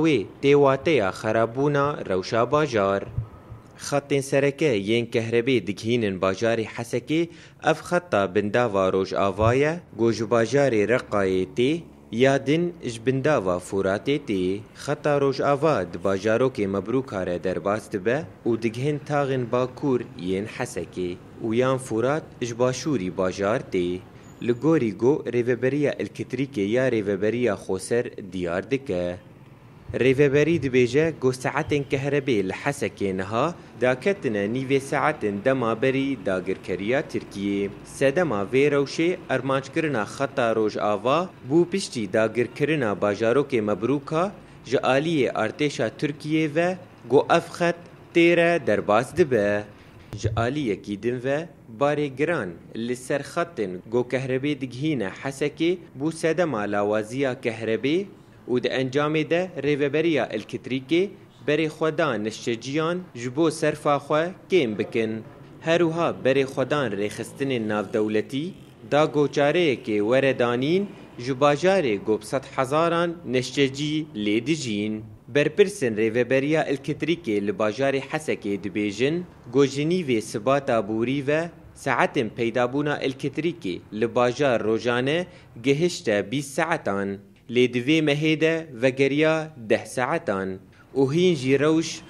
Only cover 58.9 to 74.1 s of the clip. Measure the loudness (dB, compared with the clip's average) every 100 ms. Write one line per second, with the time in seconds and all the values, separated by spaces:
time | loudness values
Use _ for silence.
58.9 | 0 2 0 2 0 0 -2 0 2 2
59.9 | 2 2 2 0 -4 -6 -10 -4 -6 0
60.9 | 0 0 -4 -20 -8 -2 0 0 0 -2
61.9 | 2 0 0 -2 -4 -4 -4 -2 -2 -2
62.9 | -2 -6 -8 -6 2 2 2 -2 0 2
63.9 | 0 2 0 -2 -6 0 2 2 0 -2
64.9 | -2 -2 -4 -10 -18 -20 -8 0 2 2
65.9 | 0 -2 0 2 2 2 -2 -2 0 -2
66.9 | -2 -4 -6 -10 -6 -2 -2 0 -2 0
67.9 | 0 0 0 -2 -4 -6 -10 -18 -18 0
68.9 | 2 4 2 0 2 2 4 2 0 0
69.9 | 0 4 4 4 2 2 0 0 0 -2
70.9 | -8 -18 -10 -6 2 2 4 2 2 2
71.9 | 0 0 -2 -2 -6 -4 -4 0 2 2
72.9 | 2 -2 -4 -2 -2 0 2 2 0 -4
73.9 | -4 -4